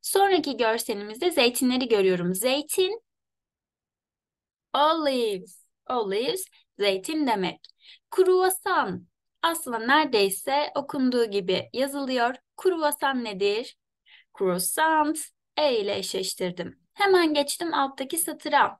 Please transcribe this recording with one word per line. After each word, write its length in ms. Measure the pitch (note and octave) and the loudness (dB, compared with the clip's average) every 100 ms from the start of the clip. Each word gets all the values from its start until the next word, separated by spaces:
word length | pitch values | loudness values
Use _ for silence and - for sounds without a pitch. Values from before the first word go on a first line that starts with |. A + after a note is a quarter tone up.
Sonraki 540 | - G4 G4 F#4 C#4+ A#3 | -2 2 4 2 0 -2
görselimizde 720 | A#3 A3+ - G3+ G#3 A3 F4 | 0 0 -4 -6 -8 -4 -2
zeytinleri 580 | E4+ A#3+ B3 B3+ B3+ B3+ | 2 2 2 0 0 2
görüyorum. 460 | A3 F#3+ F3+ F3 | 2 4 2 0
Zeytin, 680 | F#3 B3+ C4+ D4 - F#4 A4+ _ _ _ _ _ _ _ _ _ _ _ _ _ _ _ _ _ | -2 0 -2 -2 -2 -2 -2 _ _ _ _ _ _ _ _ _ _ _ _ _ _ _ _ _
olives. 920 | - D4+ E4 D4 C4 A3+ F#3+ F#3 - _ _ _ | 2 2 2 0 0 -2 -4 -10 -20 _ _ _
Olives, 560 | B3+ G#3 G3 C4 F#4 - _ _ _ | -4 -2 -2 -2 -4 -8 _ _ _
zeytin 480 | G3+ F#3+ F#3+ D#4 C#4 | -2 -2 -4 -4 -2
demek. 340 | G#3+ F3+ D#3 _ _ - - _ | 0 -2 -6 _ _ -20 -20 _
Kruvasan. 1000 | - F#4 F#4 F#4 F#4 F#4+ F4 A#3 F3+ - _ _ _ | 2 4 4 2 0 -2 0 0 -4 -10 _ _ _
Aslında 360 | E4 D#4+ - A#3 | -4 -4 -6 -6
neredeyse 920 | A3+ D4 D4+ A#3 G3 F#3+ - C#4 D4 | 2 4 4 2 2 0 -2 -2 -2
okunduğu 500 | - C#4 D4 B3+ A#3+ | -6 -6 -2 0 2
gibi 440 | A#3 G3+ F#3 F3+ - | 0 -2 -2 -2 -2
yazılıyor. 600 | A3+ C4+ C#4 C4+ B3+ A#3+ B3+ _ - | -4 -4 -2 -4 0 0 -2 _ -2
Kruvasan 680 | F#4 E4+ D4+ C#4+ C#4 C4 | -2 2 0 0 -2 -2
nedir? 520 | A#3 F#3+ G3+ G#3 B3+ - _ _ _ - _ - | -4 -2 0 0 -4 -14 _ _ _ -20 _ -4
Croissant. 800 | F#3+ F3+ F#3 - D#4 D#4 D4+ D#4 - _ _ - | -2 0 -2 0 2 2 2 -2 -8 _ _ -2
E 240 | D4+ A#3 | 0 0
ile 180 | G3+ G3+ | -2 -4
eşleştirdim. 800 | F#3+ F#3+ F#3 - F#3 F3+ E3+ - _ | -4 -6 -6 -4 -6 -4 -10 -12 _
Hemen 400 | - G4+ F#4 E4 | -2 4 6 4
geçtim 400 | D4 C#4+ - E4+ | 2 -2 -4 -4
alttaki 440 | D#4+ C#4 C4+ C4+ E4 | -2 -2 -4 -8 -4
satıra. 600 | - D4+ D#4 C#4+ G3+ | -6 -6 0 2 2